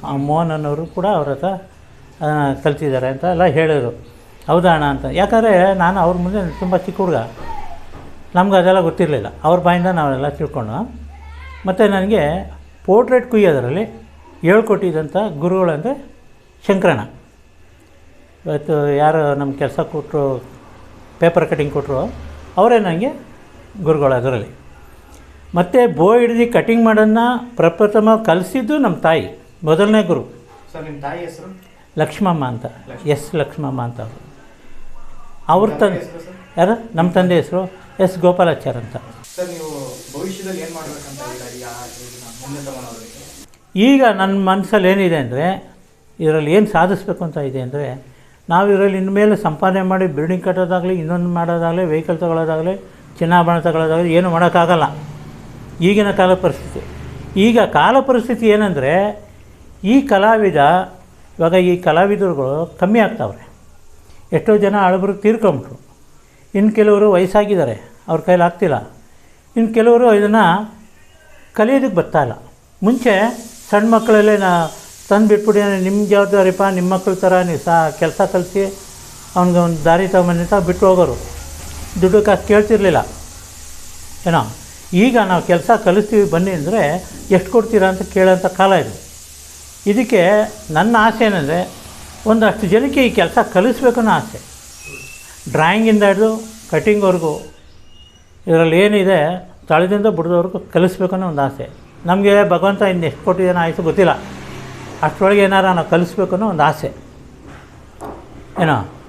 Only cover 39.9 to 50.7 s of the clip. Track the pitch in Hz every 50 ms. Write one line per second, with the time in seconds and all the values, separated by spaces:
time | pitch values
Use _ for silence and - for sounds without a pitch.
39.9 | 120 - - - - 147 175 190 190 - 190 185 185 175 - 165 170 165 160 147
40.9 | 147 143 143 139 135 139 143 - 123 127 127 123 117 123 123 120 117 120 123 123
41.9 | - 123 123 123 120 120 120 117 117 120 131 139 139 143 139 135 131 127 123 120
42.9 | 117 113 110 117 - - - - - - - - - _ _ _ _ 185 208 262
43.9 | 277 269 262 233 208 190 190 190 196 196 196 185 190 202 190 - - 208 185 185
44.9 | 190 196 196 180 170 151 131 117 123 131 156 180 190 190 - - - _ _ _
45.9 | _ _ _ _ _ _ 165 156 156 156 151 147 165 208 214 208 - 165 170 185
46.9 | 202 - - - 185 - 180 165 147 160 143 135 131 131 127 123 135 143 147 127
47.9 | 123 135 - - - - - - _ _ _ - 170 175 202 202 202 190 196 202
48.9 | 190 190 185 190 196 202 208 214 208 202 214 170 156 147 - 190 185 190 190 185
49.9 | 190 190 190 180 147 139 151 165 185 180 180 185 180 180 185 170